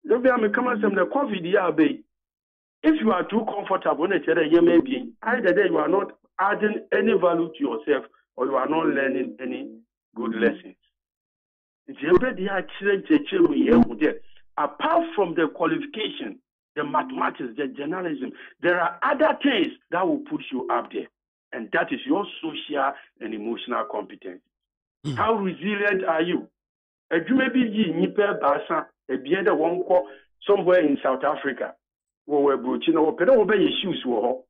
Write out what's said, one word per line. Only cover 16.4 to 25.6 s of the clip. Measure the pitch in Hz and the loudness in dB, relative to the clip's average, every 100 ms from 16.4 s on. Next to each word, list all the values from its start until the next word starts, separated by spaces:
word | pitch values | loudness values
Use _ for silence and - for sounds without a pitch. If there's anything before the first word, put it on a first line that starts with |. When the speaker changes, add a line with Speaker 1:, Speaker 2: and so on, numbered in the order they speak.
| _ _ _ 147 | _ _ _ -6
Speaker 1:
the | |
mathematics, | 147 302 262 131 - 175 127 117 | -2 -2 -4 -4 -4 -4 -10 -6
the | 139 | -8
journalism, | 139 143 180 180 139 117 - - _ | -6 -6 -6 -6 -6 -8 -12 -20 _
there | 175 180 | 0 2
are | 170 - | 0 -2
other | 269 277 311 - | -2 2 2 2
things | 277 226 - - _ | 0 2 -2 -4 _
that | 170 185 | -2 0
will | 147 - | -2 -4
push | 151 - | -10 -6
you | 127 117 | -8 -2
up | 120 - | -4 -4
there. | 107 82 _ _ _ _ | -10 -10 _ _ _ _
And | 131 110 | -12 -4
that | 165 170 | -4 -2
is | 135 127 | -4 -2
your | 175 190 - | -2 -2 -8
social | 160 147 - 143 139 - - _ | -10 -10 -6 -2 -2 -4 -20 _
and | 110 | -10
emotional | 107 107 117 - 117 113 | -8 -6 -8 -4 -6 -4
competence. | 110 95 98 95 90 _ _ _ _ _ _ 147 | -8 -10 -16 -16 -16 _ _ _ _ _ _ -8
Speaker 2:
Mm. | 127 | -2
Speaker 1:
How | 214 220 | 0 0
resilient | 190 139 | -2 -4